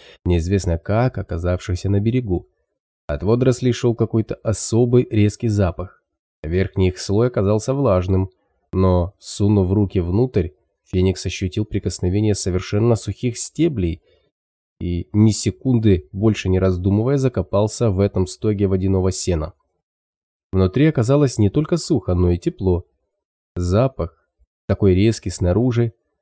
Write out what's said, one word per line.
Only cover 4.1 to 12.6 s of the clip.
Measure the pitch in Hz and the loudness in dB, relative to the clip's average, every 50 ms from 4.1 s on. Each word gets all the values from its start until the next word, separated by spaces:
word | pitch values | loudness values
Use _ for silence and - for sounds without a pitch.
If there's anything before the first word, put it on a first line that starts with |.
| - 113 110 - - - - | 0 -2 -2 -2 -6 -6 -4
особый | 113 107 - - - - 113 127 123 123 123 127 - | -4 -2 -2 -2 0 2 2 2 4 4 2 2 2
резкий | - 107 104 104 - - - | 2 2 2 2 0 -2 -2
запах. | 117 104 101 101 85 - - 92 98 - _ _ _ _ _ _ _ _ _ - | -2 0 2 0 0 -2 -4 -10 -12 -14 _ _ _ _ _ _ _ _ _ -8
Верхний | 80 85 92 95 - - 95 92 92 | -4 -2 -2 -2 -2 0 0 0 0
их | 90 - | 0 -2
слой | - - 98 104 117 123 | -4 -2 0 2 2 0
оказался | - - 98 98 107 110 - - 135 | 0 0 0 2 0 0 0 -2 -2
влажным, | 139 139 120 95 92 87 92 95 92 95 - _ _ _ _ _ _ _ _ - | 0 2 2 2 2 2 2 0 0 0 -2 _ _ _ _ _ _ _ _ -2
но, | 92 92 92 90 90 87 90 - _ | 0 2 2 2 2 0 -2 -6 _
сунув | - - - - 104 101 107 101 92 87 | -10 -8 -4 0 2 2 4 2 2 2
руки | 98 104 104 92 - 98 | 2 2 0 0 0 -2
внутрь, | 85 87 90 104 127 - - 104 85 - - _ _ _ _ _ _ _ | -2 0 0 0 0 0 0 -2 -2 -4 -6 _ _ _ _ _ _ _
Феникс | - 92 92 95 92 - - | -2 0 0 0 0 -2 -6
ощутил | 98 - - 98 92 - 110 107 | -8 -6 -6 -6 -6 -4 -6 -6
прикосновение | - - 101 - 98 - - - 90 92 104 107 107 101 | -4 -6 -6 -6 -6 -6 -4 -2 -2 0 0 0 0 0
совершенно | - - 98 90 92 | 0 -2 -2 -2 -4